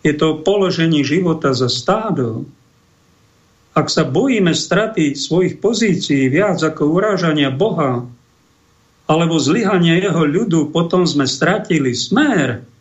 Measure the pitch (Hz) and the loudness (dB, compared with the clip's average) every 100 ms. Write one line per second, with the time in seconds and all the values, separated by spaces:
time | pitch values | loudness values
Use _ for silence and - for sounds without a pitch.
0 | - - 160 151 - 202 190 165 165 156 | -2 0 0 0 0 2 0 0 2 2
1 | 127 160 185 160 143 123 127 - - 208 | 2 0 0 0 0 0 -2 -2 -2 -2
2 | 220 143 117 110 - - _ _ _ _ | -2 -2 -4 -6 -12 -18 _ _ _ _
3 | _ _ _ _ _ _ _ - 147 - | _ _ _ _ _ _ _ -4 -2 -2
4 | 139 139 269 226 180 147 - 185 220 180 | 0 0 0 2 2 0 -2 -2 -2 -2
5 | 151 135 - 165 180 - 208 233 226 165 | -2 -2 -2 0 0 0 -2 0 0 0
6 | - 139 131 147 202 160 156 151 151 170 | 0 0 2 2 0 0 -4 -2 0 0
7 | 214 190 165 151 139 131 214 170 139 123 | 0 0 0 0 -2 0 -2 0 -2 -4
8 | 123 - _ _ _ _ _ _ _ _ | -8 -18 _ _ _ _ _ _ _ _
9 | - 156 170 160 131 196 196 190 170 170 | 0 0 2 0 2 0 2 2 4 2
10 | 196 165 151 160 226 165 147 165 170 180 | 2 0 0 0 0 0 0 -2 0 0
11 | 180 143 131 - 160 208 - 160 131 113 | 0 0 -2 0 0 0 0 0 0 -2
12 | - 220 302 202 131 110 - _ | -2 2 2 2 0 -4 -12 _